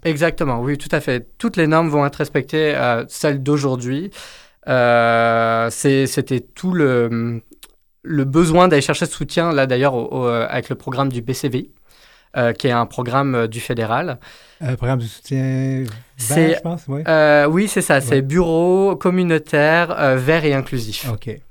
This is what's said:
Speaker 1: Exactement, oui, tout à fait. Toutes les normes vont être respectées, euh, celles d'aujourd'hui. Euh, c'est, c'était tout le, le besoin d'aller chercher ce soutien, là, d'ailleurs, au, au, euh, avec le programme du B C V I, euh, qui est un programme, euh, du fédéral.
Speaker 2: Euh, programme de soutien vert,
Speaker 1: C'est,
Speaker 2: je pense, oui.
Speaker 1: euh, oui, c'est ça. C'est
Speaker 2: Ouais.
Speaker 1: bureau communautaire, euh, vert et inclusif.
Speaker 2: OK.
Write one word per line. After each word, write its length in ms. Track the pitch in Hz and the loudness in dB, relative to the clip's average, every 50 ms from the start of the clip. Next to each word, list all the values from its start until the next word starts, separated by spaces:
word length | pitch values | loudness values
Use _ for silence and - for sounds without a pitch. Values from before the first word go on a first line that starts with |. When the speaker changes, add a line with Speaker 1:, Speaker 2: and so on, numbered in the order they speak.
| - | -2
Speaker 1:
Exactement, 560 | 165 156 143 170 165 151 - 165 139 123 117 | -2 0 0 0 0 0 -2 -2 -2 -2 -2
oui, 160 | 120 139 147 143 | -2 -4 -4 -4
tout 100 | - - | -4 -4
à 80 | - 156 | -4 -2
fait. 280 | - - 127 123 - - - _ | -2 -2 -4 -4 -4 -8 -12 _
Toutes 180 | - 226 - - | -6 -4 0 0
les 80 | 165 | 2
normes 240 | 151 156 160 170 160 | 4 4 2 2 2
vont 160 | 147 147 143 | 2 2 0
être 120 | 139 - - | 0 0 -4
respectées, 580 | 151 - - 147 127 - - 156 156 151 143 | -6 -2 -2 -4 -4 -2 -2 0 0 0 0
euh, 300 | 131 127 123 120 113 - - | 0 0 0 0 -2 -4 -6
celles 340 | - - - 151 143 139 | -8 -4 -2 -2 -2 0
d'aujourd'hui. 680 | 131 143 147 147 139 139 131 123 120 123 131 143 180 202 - - - - - - - - _ _ _ - | 0 0 0 0 0 0 -2 -2 -4 -4 -6 -6 -6 -8 -12 -16 -20 -20 -20 -20 -20 -20 _ _ _ -2
Euh, 1000 | 127 127 120 120 120 117 117 117 117 117 117 117 113 113 113 113 113 113 113 117 | 0 2 4 4 4 4 4 4 4 4 2 2 2 2 2 2 0 0 0 -2
c'est, 340 | - - - 143 135 135 135 | -4 0 0 2 2 2 2
c'était 360 | 131 - 147 123 - 135 123 | 0 0 -4 -2 -2 -2 -4
tout 320 | - - _ - - 185 180 | -4 -6 _ -6 -4 -2 0
le, 680 | 175 147 135 127 120 117 117 117 117 117 117 117 117 - _ - _ - - _ _ _ _ _ _ _ | 2 2 2 2 2 2 0 0 -2 -4 -4 -4 -6 -10 _ -20 _ -20 -20 _ _ _ _ _ _ _
le 200 | - 165 143 135 | -4 -2 0 0
besoin 440 | 135 135 160 180 160 156 180 180 185 | 2 2 2 4 4 6 6 6 6
d'aller 160 | 160 143 135 | 6 4 2
chercher 240 | - 147 - 139 127 | 2 0 -2 -2 -4
ce 60 | - | -4
soutien, 380 | - 147 - - 170 165 170 | -6 -8 -4 -2 0 0 2
là, 140 | 160 139 135 | 2 2 2
d'ailleurs, 300 | 131 127 123 135 143 131 | 2 2 2 2 2 0
au, 180 | 120 117 - - | 0 -4 -4 -4
au, 140 | 131 127 120 | -2 -2 0
euh, 180 | 117 117 113 - | 0 0 -2 -2
avec 220 | - 127 - - | -4 -6 -4 -6
le 60 | 127 | -8
programme 360 | - - 147 127 127 139 135 | -8 -8 -6 -4 -2 -2 -2
du 120 | 123 120 113 | -2 -4 -6
B 80 | - 127 | -6 -6
C 160 | - - 139 | -4 -4 -4
V 80 | 120 127 | -4 -4
I, 140 | - - - _ _ _ _ _ _ _ _ _ _ _ - 135 | -6 -8 -14 _ _ _ _ _ _ _ _ _ _ _ -4 -2
euh, 160 | 120 117 113 | 0 0 -2
qui 140 | - - 135 | 0 0 0
est 40 | |
un 140 | 120 120 117 | 2 2 0
programme, 480 | 113 - - 123 120 120 135 139 139 127 | -2 -4 -6 -6 -2 -2 0 0 0 0
euh, 140 | 120 117 113 | 0 -2 -2
du 120 | 110 117 | -4 -8
fédéral. 580 | - - 127 117 113 107 113 131 170 175 127 - - - - - - - _ _ | -6 -6 -4 -4 -2 -2 -2 -2 -2 -4 -8 -10 -12 -20 -20 -20 -20 -20 _ _
Speaker 2:
Euh, 140 | 165 127 127 | -6 -6 -4
programme 240 | - 123 123 135 127 | -2 -2 -2 -2 -2
de 60 | 117 | -4
soutien 720 | 110 - - - - 139 135 131 131 131 131 135 135 135 131 131 | -6 -10 -14 -10 -6 -4 -2 -2 -2 -2 -2 -2 -2 -2 -4 -6
vert, 40 | 117 107 117 - _ _ - | -8 -10 -14 -18 _ _ -8
Speaker 1:
C'est, 380 | - 107 139 160 160 160 165 | -6 -2 2 2 4 2 2
Speaker 2:
je 60 | - | 0
pense, 220 | - 165 175 165 - - | -2 -6 -8 -6 -6 -8
oui. 140 | 135 143 156 170 | -6 -4 -2 0
Speaker 1:
euh, 400 | 160 156 151 151 147 147 147 151 | 2 4 4 6 6 6 4 4
oui, 200 | 160 185 214 202 | 2 0 0 0
c'est 140 | - 196 | -2 -4
ça. 180 | - - 156 139 | 0 2 0 0
C'est 160 | 131 120 143 135 | 2 2 0 0
Speaker 2:
Ouais. 40 | |
Speaker 1:
bureau 720 | 135 135 151 180 180 165 160 165 170 180 185 196 196 196 185 | 0 0 0 0 2 2 2 2 2 2 2 4 2 2 0
communautaire, 1040 | - - 185 180 185 180 170 165 156 151 - - 147 147 151 160 170 170 165 180 - | 0 0 0 0 2 2 2 0 0 0 0 2 2 4 4 4 2 2 0 0 0
euh, 160 | 147 135 131 131 | 2 2 2 2
vert 280 | 127 139 160 165 156 | 2 2 2 2 2
et 80 | 151 139 | 2 0
inclusif. 540 | 135 131 - 135 127 113 110 98 - - 131 | 0 -2 -2 -4 -6 -6 -6 -8 -8 -6 -6
Speaker 2:
OK. 280 | 113 104 - 113 107 - - - | -6 -6 -6 -10 -12 -12 -14 -20